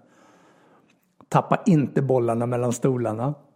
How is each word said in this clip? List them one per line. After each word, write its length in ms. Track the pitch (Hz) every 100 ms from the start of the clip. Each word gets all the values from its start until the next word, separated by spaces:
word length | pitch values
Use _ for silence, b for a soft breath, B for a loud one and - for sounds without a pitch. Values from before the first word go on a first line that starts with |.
| b b b b b b b b b _ _ _ -
Tappa 320 | 143 - - -
inte 360 | 156 135 -
bollarna 440 | 135 131 117 113 120
mellan 280 | 123 120
stolarna. 600 | 120 139 123 113 107 127 147 _